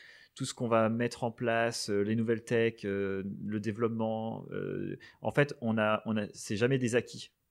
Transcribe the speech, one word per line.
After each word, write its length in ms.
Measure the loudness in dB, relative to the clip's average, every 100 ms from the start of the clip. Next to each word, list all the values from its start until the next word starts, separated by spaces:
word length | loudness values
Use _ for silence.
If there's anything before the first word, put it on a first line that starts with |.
| -20 -20 -18 -10
tout 60 | -8
ce 80 |
qu'on 160 | -4 2
va 180 | 4 4
mettre 380 | 2 -2 -2 -4
en 60 |
place, 580 | -2 0 2 2 0 0
euh, 120 | 2
les 140 | 2 2
nouvelles 300 | 2 0 2
techs, 400 | 2 2 0 -2
euh, 380 | -2 0 -2 -4 -8
le 160 | -4 -4
développement, 840 | -2 0 0 0 -2 -2 -6 -8 -8
euh, 460 | -6 -4 -4 -6 -8 -14 -8
en 100 | 0
fait, 220 | 2 2 0
on 180 | 0 2
a, 240 | 4 2 0
on 100 | -2
a, 120 | -2
c'est 220 | -8 -6 2
jamais 220 | 2 4
des 180 | 2 0
acquis. 380 | 0 -8 -16 _ _